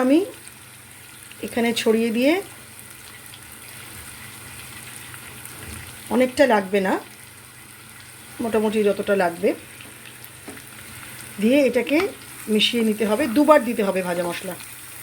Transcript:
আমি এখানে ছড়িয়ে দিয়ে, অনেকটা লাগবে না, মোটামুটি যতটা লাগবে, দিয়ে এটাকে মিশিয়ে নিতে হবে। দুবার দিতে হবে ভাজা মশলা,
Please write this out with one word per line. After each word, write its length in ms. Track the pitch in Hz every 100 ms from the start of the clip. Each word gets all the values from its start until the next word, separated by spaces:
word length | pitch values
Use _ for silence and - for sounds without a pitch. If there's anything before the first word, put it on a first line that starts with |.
আমি 140 | 254 302 403 - - - - - - - - - - - 214
এখানে 220 | - 233 226
ছড়িয়ে 300 | 233 220 226 220
দিয়ে, 160 | 262 359 392 - - - - - - - - - - - - - - - - - - - - - - - - - - - - - - - - - - - -
অনেকটা 300 | 226 254 254 269
লাগবে 260 | 214 190 202 190
না, 60 | 339 - - - - - - - - - - - - - -
মোটামুটি 340 | 233 220 214 220 202
যতটা 260 | 196 202 196
লাগবে, 240 | 175 170 208 - - - - - - - - - - - - - - - - - - -
দিয়ে 160 | 214 285 262
এটাকে 300 | 247 240 294 403 - - - -
মিশিয়ে 300 | 214 - 240 220
নিতে 160 | 208 214
হবে। 140 | 214 294 220
দুবার 240 | 294 302 240
দিতে 140 | 226 196
হবে 120 | 185 180
ভাজা 160 | 175 175
মশলা, 260 | 170 185 170 - - - -